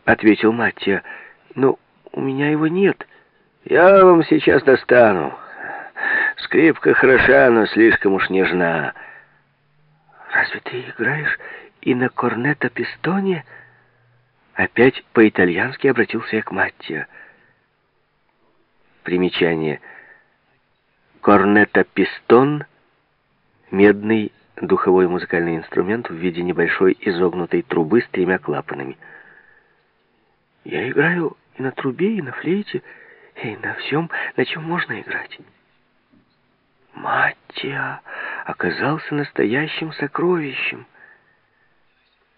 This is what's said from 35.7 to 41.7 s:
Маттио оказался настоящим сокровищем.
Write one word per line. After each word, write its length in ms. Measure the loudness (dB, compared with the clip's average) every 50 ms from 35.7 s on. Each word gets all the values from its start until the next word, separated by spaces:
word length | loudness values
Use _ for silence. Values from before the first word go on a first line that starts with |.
| _ _ _ _ _ _ _ _ _ _ _ _ _ _ _ _ _ _ _ _ _ _ _ _ _
Маттио 1080 | -12 -8 -6 -2 -2 -2 -2 -4 -8 _ -16 -14 -10 -10 -8 -8 -8 -8 -8 -10 -14 -16 -18 -16 -14 -12 -12 -12 -12 -12
оказался 720 | -12 -10 -6 -6 -6 -4 -2 -2 -2 -2 -4 -6 -6 -6
настоящим 760 | -6 -6 -4 -2 -2 -2 0 0 -2 -2 -4 -6 -8 -10 -10 -8
сокровищем. 920 | -8 -8 -6 -4 -2 -2 0 0 -2 -4 -6 -8 -8 -8 -8 -8 -10 -16 -20 _ _ -20 -20 _ _ _ _ _ _ _ _ _ _ _ _